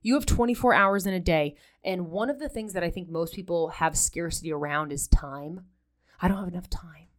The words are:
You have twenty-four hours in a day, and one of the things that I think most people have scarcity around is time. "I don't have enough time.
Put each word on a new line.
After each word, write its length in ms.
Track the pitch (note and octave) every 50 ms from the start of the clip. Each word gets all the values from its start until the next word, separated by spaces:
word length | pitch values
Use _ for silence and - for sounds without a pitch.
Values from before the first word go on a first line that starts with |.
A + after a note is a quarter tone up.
You 120 | - A3 B3+
have 120 | C#4+ A3
twenty-four 480 | - - - A#3 A#3+ A#3+ - - B3 -
hours 340 | - G3 G3 G3 G3+ F3+
in 60 | G3 F#3+
a 60 | F#3
day, 360 | F3 F3+ E3 D#3 D3 D3 D3 _ _ _ _ _ -
and 260 | - F#3 F3+ F3+ D#3+
one 200 | E3 G3 A3 C4
of 100 | C#4+ C4+
the 100 | D4+ -
things 240 | - A#3 A3 G#3+ F3+
that 100 | F#3 E3+
I 80 | E3
think 180 | E3 F#3+ F3 D#3+
most 240 | E3 E3 E3+ E3 -
people 360 | G3+ F#3 F#3 F3 E3+ E3 D#3
have 280 | D#3 - E3 D#3+ D#3+
scarcity 540 | - - - - E3 E3+ E3 - - - E3
around 400 | D3+ D3 D3 D3 D3 D3 D#3 D3
is 160 | C#3+ C#3 -
time. 580 | - - - - C#3 C3+ C#3+ C#3+ D3+ F3 F#3 F#3 _ _ _ _ _ _ _ _ _ _ _
"I 60 | F3+
don't 100 | F#3+ G3
have 100 | G3 G3+
enough 220 | F3+ F3 F3+ F3+ -
time. 380 | - - - E3 D3+ D3 E3+ _ _